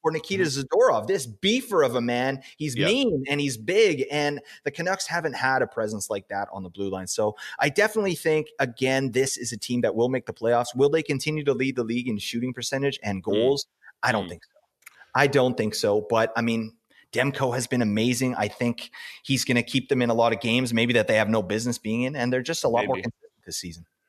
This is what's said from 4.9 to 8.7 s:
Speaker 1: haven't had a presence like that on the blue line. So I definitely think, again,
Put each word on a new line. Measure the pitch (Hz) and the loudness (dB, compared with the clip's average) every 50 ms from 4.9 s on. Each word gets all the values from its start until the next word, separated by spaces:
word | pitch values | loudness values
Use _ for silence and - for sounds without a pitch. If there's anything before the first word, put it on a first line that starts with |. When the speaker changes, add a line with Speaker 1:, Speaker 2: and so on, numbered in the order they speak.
| 190 190 - - | -2 -4 -4 -4
Speaker 1:
haven't | 165 170 160 160 - | -4 -2 -2 -2 -4
had | - - 131 135 131 | -2 0 2 2 2
a | 127 113 | 2 0
presence | - - 113 107 107 104 - - | -2 -4 -4 -2 -2 -4 -6 -4
like | 110 101 98 _ | -6 -6 -6 _
that | 101 98 101 - - | -6 -6 -6 -6 -8
on | 98 95 | -10 -10
the | 90 | -12
blue | 85 98 101 98 | -6 -6 -4 -4
line. | 95 92 92 90 | -4 -4 -6 -6
So | - - 107 107 104 - - - - - | -2 0 0 0 0 -4 -12 -16 -6 -2
I | - 151 | -2 0
definitely | 139 - 202 220 220 220 208 196 175 | 2 2 0 2 0 0 0 0 -2
think, | - - 160 156 156 151 - - - | -2 0 0 0 0 0 -4 -4 -4
again, | 139 123 | -4 -4